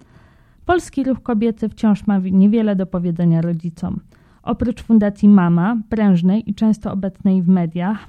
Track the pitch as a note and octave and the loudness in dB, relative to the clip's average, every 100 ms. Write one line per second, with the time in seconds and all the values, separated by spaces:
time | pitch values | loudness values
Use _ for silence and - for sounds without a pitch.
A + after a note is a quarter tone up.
0 | _ _ _ _ _ _ - F4+ - - | _ _ _ _ _ _ -2 -2 -2 -6
1 | C4 B3+ - A3+ A#3 A3+ G#3+ - A3 G3+ | -2 -4 -2 -2 -2 -2 -6 -2 0 0
2 | - G3+ F#3 F#3+ G3+ A3+ G#3+ G3 F#3 F3+ | 0 -2 0 2 4 2 0 -2 -4 -6
3 | F3 E3+ E3+ E3 E3 E3+ E3+ - - - | -6 -2 0 0 0 -4 -8 -10 -10 -10
4 | - _ _ _ - A#3+ A3+ - - A3+ | -12 _ _ _ -8 -4 -4 -6 0 2
5 | G3+ G3+ G#3 G3+ F3 E3+ F3+ A#3 G#3+ A3 | 2 2 4 6 4 2 0 -4 -6 -2
6 | G#3 F3 F3+ G#3 A3+ G#3 A3 G#3+ G#3+ G3 | 2 2 2 -2 -4 -2 0 -2 -4 -6
7 | F#3+ F#3+ G3 F#3+ F3 F#3 E3+ E3+ F3 G#3 | -8 -4 -2 0 2 2 0 -4 -6 -6